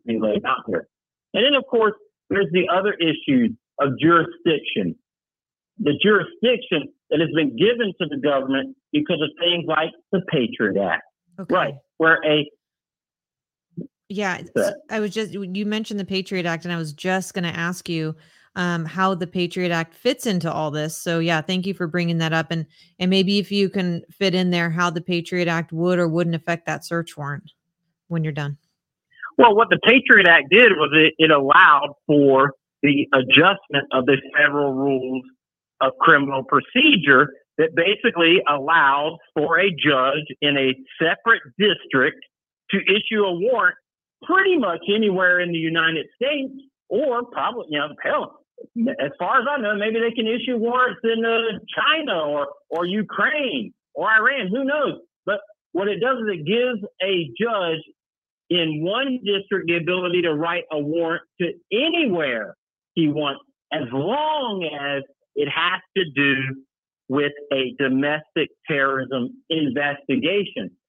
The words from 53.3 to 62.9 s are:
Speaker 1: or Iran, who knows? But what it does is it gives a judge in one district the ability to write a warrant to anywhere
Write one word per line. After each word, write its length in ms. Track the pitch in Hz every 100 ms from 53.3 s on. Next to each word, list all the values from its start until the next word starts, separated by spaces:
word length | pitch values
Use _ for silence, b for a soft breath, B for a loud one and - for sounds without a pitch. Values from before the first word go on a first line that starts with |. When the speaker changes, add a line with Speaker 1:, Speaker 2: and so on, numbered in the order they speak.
| 302 262 143 104 - _
Speaker 1:
or 140 | 135 190
Iran, 380 | 220 226 277 185
who 160 | 233
knows? 360 | 269 302 247 160 - _ -
But 120 | 208 - _ _
what 160 | 165 202
it 120 | 185
does 180 | 240 254
is 100 | 220
it 160 | 175
gives 400 | 147 226 247 226 208 -
a 280 | 190 185 151 -
judge 420 | 233 202 170 160 - _ _ _ _ _ _
in 320 | 175 160 151
one 360 | 165 220 269 254
district 420 | 196 196 196 190 165
the 80 | 170
ability 460 | 165 180 180 180
to 120 | 170
write 300 | 151 165 175 160
a 60 | 156
warrant 440 | 147 170 165 165 - _
to 120 | 170 - _
anywhere 840 | 208 311 339 277 175 147 117 98 - _ _ _